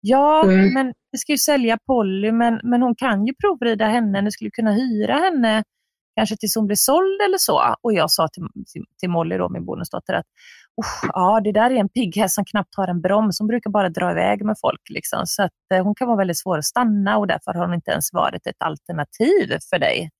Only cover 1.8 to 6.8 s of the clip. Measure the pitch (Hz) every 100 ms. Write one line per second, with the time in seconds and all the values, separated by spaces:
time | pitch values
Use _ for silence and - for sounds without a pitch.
1.8 | - 254 202 190 208 226 233 226 240 240
2.8 | 254 233 262 202 214 285 415 320 240 214
3.8 | 214 233 220 196 208 - 214 - 220 208
4.8 | 254 214 208 269 381 311 226 220 214 _
5.8 | _ _ _ - 220 214 214 220 208 208